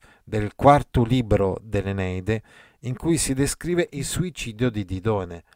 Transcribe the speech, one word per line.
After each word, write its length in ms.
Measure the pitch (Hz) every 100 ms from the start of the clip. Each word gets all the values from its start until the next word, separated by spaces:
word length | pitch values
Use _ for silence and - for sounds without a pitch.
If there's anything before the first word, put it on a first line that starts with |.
| - _ -
del 220 | 107 104
quarto 500 | - 135 143 - -
libro 540 | 113 131 110 101 98 87
dell'Eneide, 800 | 110 101 95 98 92 92 92 110 - - - _
in 160 | 120 127
cui 220 | 160 160
si 160 | -
descrive 520 | 131 139 - 156 175 170
il 120 | 147 -
suicidio 640 | - 180 - 123 107 123
di 160 | 107 92
Didone, 580 | 95 98 104 87 85 -